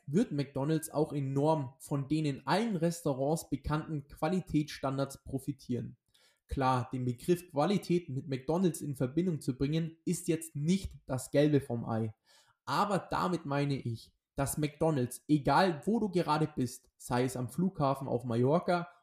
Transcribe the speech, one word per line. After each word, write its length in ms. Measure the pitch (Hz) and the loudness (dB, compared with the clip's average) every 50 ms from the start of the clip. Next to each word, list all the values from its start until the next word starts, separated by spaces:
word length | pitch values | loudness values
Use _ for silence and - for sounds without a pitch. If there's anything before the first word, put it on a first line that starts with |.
| _ | _
wird 240 | 143 139 196 254 - | 0 2 2 2 2
McDonald's 580 | 147 143 135 135 - 131 135 151 160 151 - - | 0 -2 -4 -4 -4 -4 0 0 0 0 -2 -2
auch 220 | - 143 156 - | -2 -2 -2 0
enorm 640 | 143 147 139 135 139 139 143 156 160 151 135 123 - | -2 -4 -4 -2 0 2 2 2 2 2 0 -4 -10
von 300 | - - - 147 139 135 | -14 -8 -4 -4 -4 -2
den 180 | 131 156 160 156 | 0 0 0 0
in 220 | 147 135 113 - | 0 -2 -4 -2
allen 300 | 135 165 196 233 233 196 | 0 0 2 2 0 0
Restaurants 720 | 160 165 170 165 - - 151 135 127 139 147 160 160 - - | 0 0 0 0 0 -2 -2 -2 0 0 0 0 -2 -2 -4
bekannten 580 | - - - - 151 156 156 - 160 143 - | -6 -6 -2 -2 -2 -2 -2 -4 -6 -8 -8
Qualitätsstandards 1160 | - - - 156 160 185 185 - - - 147 147 147 - - - 135 135 135 139 135 - - _ | -10 -6 -4 -2 0 0 -2 -2 0 0 0 0 -2 -4 -6 -4 -2 -2 -2 -2 -4 -6 -10 _
profitieren. 760 | - 131 131 - - 131 - - - 123 117 117 123 127 - _ _ _ _ _ _ _ _ _ | -8 -8 -6 -6 -8 -8 -8 -6 -6 -4 -4 -4 -8 -12 -18 _ _ _ _ _ _ _ _ _
Klar, 420 | - - 139 131 131 127 123 117 - | -6 -4 0 2 2 2 2 0 -2
den 140 | - 127 123 | -4 -4 -4
Begriff 460 | 123 120 - - 175 175 175 - - | -4 -4 -2 0 0 0 0 0 -2
Qualität 580 | - 143 147 175 208 - - - 175 175 - - | -2 0 2 2 2 0 2 2 0 0 0 -2
mit 180 | 127 135 - | -6 -8 -6
McDonald's 540 | 139 135 131 - - 156 180 196 170 151 - | -4 -6 -4 -2 -2 0 2 2 2 0 -2
in 140 | - 147 131 | -4 -6 -4
Verbindung 460 | - 135 123 139 160 180 185 160 139 | -2 -2 0 0 0 0 0 -2 -2
zu 160 | - 139 123 | -2 -4 -2
bringen, 400 | - 139 139 156 165 165 160 - - _ | 0 0 0 0 0 -2 -4 -6 -6 _
ist 240 | - 175 - - 170 | -4 -4 -2 0 0
jetzt 260 | 160 160 - - - | -2 -2 -2 -6 -8
nicht 380 | 143 147 165 190 196 - - - - _ | -2 0 2 2 0 0 -6 -12 -14 _
das 260 | - 135 123 - - | -6 -6 -6 -4 0
Gelbe 300 | - 143 151 151 147 135 | 2 4 6 6 4 2
vom 240 | 135 - 120 117 113 | 2 0 -4 -4 -4
Ei. 280 | 120 113 110 113 110 - _ _ _ _ _ _ _ _ _ _ | -2 -2 -2 -2 -4 -6 _ _ _ _ _ _ _ _ _ _
Aber 340 | 127 135 170 - 208 202 165 | -2 0 0 2 2 0 0
damit 460 | - - - - 175 180 175 160 - | -2 -2 -2 -2 0 0 -2 -2 -2
meine 340 | 143 139 143 143 143 139 123 | -2 0 0 0 0 0 -2
ich, 320 | - 123 113 - - - _ _ _ _ _ | -4 -6 -6 -6 -10 -16 _ _ _ _ _
dass 220 | - 139 - - | -2 -2 -2 -2
McDonald's, 640 | 151 151 147 - - 165 165 156 131 123 120 - - - | -2 -2 -4 -2 0 0 2 2 2 0 -2 -4 -6 0
egal 540 | - 151 147 127 156 139 160 190 185 160 135 - | 2 2 4 4 4 6 6 6 4 2 0 0
wo 140 | 190 220 233 | 0 0 0
du 100 | 214 196 | 0 0
gerade 380 | 175 175 160 151 151 156 156 | 0 0 2 2 2 2 2
bist, 420 | 151 - - 127 113 - - - _ _ | 0 0 -2 -4 -4 -4 -8 -18 _ _
sei 260 | _ - - 127 123 127 | _ -6 0 2 2 2
es 120 | 131 - | 2 0
am 140 | 127 123 113 | -4 -6 -4
Flughafen 580 | - - 180 190 - 151 147 135 139 - 143 | -2 0 0 0 0 2 2 0 0 0 -2
auf 180 | 120 123 120 123 | -2 -2 -2 0
Mallorca 600 | 120 117 120 123 135 156 180 - - 175 175 170 - - _ | 0 2 4 4 4 4 4 2 2 0 0 -2 -6 -12 _